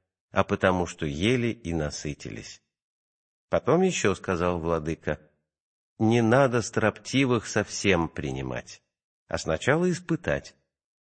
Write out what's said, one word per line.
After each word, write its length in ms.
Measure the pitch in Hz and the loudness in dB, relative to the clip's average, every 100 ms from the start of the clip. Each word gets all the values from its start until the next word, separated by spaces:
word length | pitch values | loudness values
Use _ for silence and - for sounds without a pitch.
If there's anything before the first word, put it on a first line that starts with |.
| _ _ _ | _ _ _
а 140 | 98 - | -2 0
потому 420 | 101 98 90 85 | 2 2 2 -2
что 200 | - 78 | -4 -6
ели 420 | 71 101 127 117 | -2 0 0 -2
и 240 | - 85 | -4 -6
насытились». 880 | 85 76 - 78 71 - 53 - - _ _ _ _ _ _ _ _ _ | -4 -4 -6 -10 -10 -10 -14 -14 -18 _ _ _ _ _ _ _ _ _
Потом 340 | 85 - 160 | -2 2 2
ещё 320 | 190 - 107 92 | 2 2 0 0
сказал 440 | - 90 90 87 | -2 -2 0 0
владыка: 640 | 80 82 76 80 - 73 _ _ _ _ _ _ _ - | -2 -2 -2 -6 -4 -6 _ _ _ _ _ _ _ 0
«Не 220 | 110 120 | 4 4
надо 400 | 113 127 135 120 | 6 6 4 2
строптивых 840 | 101 - 107 - - 135 135 120 - | -2 0 0 0 -2 0 2 0 -2
совсем 600 | 110 98 - 101 87 80 | -4 -4 -2 2 2 2
принимать, 760 | - 71 65 65 60 - - _ _ _ _ - | -4 -6 -6 -6 -8 -10 -18 _ _ _ _ -8
а 100 | 82 | -6
сначала 520 | 80 80 - 156 180 | -2 -2 0 2 2
испытать. 640 | 165 - 165 - 69 - - _ _ _ _ | -2 -4 -4 -2 -4 -4 -18 _ _ _ _